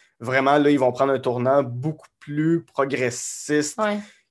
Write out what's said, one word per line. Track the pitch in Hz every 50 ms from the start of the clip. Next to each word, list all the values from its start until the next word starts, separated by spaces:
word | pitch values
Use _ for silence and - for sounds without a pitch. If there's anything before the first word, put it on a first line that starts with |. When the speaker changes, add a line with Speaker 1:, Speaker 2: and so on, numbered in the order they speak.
| _ _ _ _
Speaker 1:
vraiment, | 120 127 131 135 135 135 143
là, | 151 143 147
ils | 147 135
vont | 131 123
prendre | 120 - 135 139 135
un | 123
tournant | - 127 120 123 120 131 139 143 135
beaucoup | 120 120 123 139 156 156 156 - _ _ _
plus | - 147 147 147 156 165 170 165 -
progressiste | _ _ - 139 143 127 123 127 120 120 - - - - - - - 151 151 147 147 - 214
Speaker 2:
Ouais. | 214 208 208 208 208 - _ _ _ _